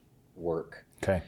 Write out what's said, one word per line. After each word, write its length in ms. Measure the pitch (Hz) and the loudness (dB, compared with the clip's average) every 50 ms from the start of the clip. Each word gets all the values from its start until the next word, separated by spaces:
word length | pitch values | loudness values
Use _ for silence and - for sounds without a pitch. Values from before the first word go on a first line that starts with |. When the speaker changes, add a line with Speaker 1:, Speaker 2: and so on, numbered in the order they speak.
| - - - - - - - | -20 -20 -20 -20 -20 -20 -12
Speaker 1:
work. 500 | - 85 85 80 82 - - - - - _ - - | -4 0 0 0 0 -2 -6 -12 -18 -20 _ -10 -2
Speaker 2:
Okay. 180 | - - 95 87 - | 2 2 2 2 2